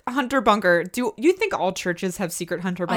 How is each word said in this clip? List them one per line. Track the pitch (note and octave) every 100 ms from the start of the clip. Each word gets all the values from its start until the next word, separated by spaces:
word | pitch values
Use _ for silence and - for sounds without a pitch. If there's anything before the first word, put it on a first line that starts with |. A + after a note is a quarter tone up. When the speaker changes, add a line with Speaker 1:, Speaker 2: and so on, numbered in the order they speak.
| -
Speaker 1:
hunter | B3+ B3 C4+
bunker. | G#3+ G#3 F#3 F3 F3
Do | A#3+ B3 -
you | D4
think | F#4+ G#4
all | - F3+
churches | F#3 F3+ F3 F#3+ F3+
have | F3
secret | - E3+ F3
hunter | F#3 F3+
Speaker 2:
I | F3